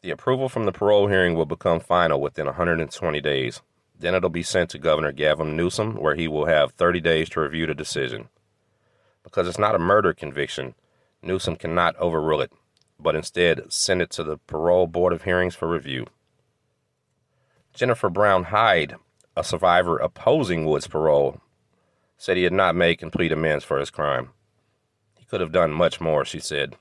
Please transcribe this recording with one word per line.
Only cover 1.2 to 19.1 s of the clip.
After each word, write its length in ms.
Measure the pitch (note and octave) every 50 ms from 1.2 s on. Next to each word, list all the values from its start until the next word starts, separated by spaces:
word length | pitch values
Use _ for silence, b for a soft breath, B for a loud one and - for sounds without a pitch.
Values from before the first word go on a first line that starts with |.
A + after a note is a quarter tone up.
| F2+ F2 E2+
will 100 | E2 D#2+
become 340 | D2 E2+ - - F#2+ E2+ E2
final 400 | D2+ - E2+ F2+ F2 E2 D2+ C#2
within 260 | C#2+ C#2+ _ - D2+
a 80 | C#2+ -
hundred 280 | - F2 F2 E2+ E2
and 100 | D#2+ C#2+
twenty 300 | - - - E2+ D2+ D2+
days. 400 | C#2 D2 D2 C2+ C2 A#1+ - - _ _ _ _ _ _ _
Then 180 | _ - F2 F2+
it'll 140 | F#2 F2 F#2
be 140 | D#2+ F2 E2
sent 260 | - - F#2+ F2 E2
to 60 | -
Governor 360 | D2 C#2 D#2+ D#2 D2+ D#2 D2 C#2
Gavin 420 | C2+ D2 D2+ D2+ D2+ D#2+ D2+ D2+
Newsom, 400 | D#2+ E2+ F2+ - - G#2+ A2 A2+
where 200 | - D2 D#2 C#2+
he 120 | D#2 E2+
will 180 | E2 D2+ D2+ D2
have 280 | D#2+ D#2+ D2+ C#2+ B1+ _
thirty 260 | _ F2 F2 F2+ F2+
days 300 | D#2+ E2+ E2 D#2+ D#2+ -
to 100 | - E2
review 260 | D#2 C#2+ D#2 E2 E2
the 80 | D#2 D#2
decision. 540 | C#2+ D#2 - - D2+ C2+ B1 A#1+ G#1+ A#1 - _ _ _ _ _ _ _ _ _ _ _ _ _ _ _ _ _ _
Because 280 | _ - - - F2 F2+
it's 100 | E2+ F2+
not 160 | G#2 G#2 A2
a 40 | F#2
murder 340 | E2+ F2+ G2+ G#2+ G2+ F2 D2+
conviction, 600 | _ - D2+ C2+ C#2+ C#2+ C2+ - - C2 B1+ A#1+ _ _ _ _ _ _ _ _ _
Newsom 360 | - E2 F#2+ F#2 - - D#2+
cannot 380 | - - E2+ E2 F2 F2 E2+ E2
overrule 420 | - F2+ F2 E2 D#2+ D2+ D#2 D#2 D2
it, 120 | C2+ - _ _ _ _ _ _ _ _ _
but 180 | _ D2+ E2 D2+
instead 560 | D#2 D2+ - _ F2 F2 E2+ D#2+ C#2 - -
send 300 | - - - - F#2+ F2+
it 80 | E2+ -
to 120 | - - E2
the 140 | D2+ D2+
Parole 500 | D2 _ - - D#2 D#2+ F2 F2 F2+ F2+
Board 240 | E2 D#2+ F2 F2+ F2+
of 120 | F2 E2 -
Hearings 320 | G2 F2+ F2+ F2+ F2+ F2
for 120 | - -
review. 400 | E2 E2+ E2 C2 C#2 C2+ B1+ A#1 - _ _ _ _ _ _ _ _ _ _ _ _ _ _ _ _ _ _ _ _ _ _ _ _ _ _ _ _ _ _ _ _ _
Jennifer 360 | - B2 B2 A#2+ - - G2+
Brown 360 | E2+ G2 G#2 G#2 G2 F#2 F2+
Hyde, 500 | E2 G#2 G#2 A2+ A2 F#2+ E2+ D2+ C#2 - - _ _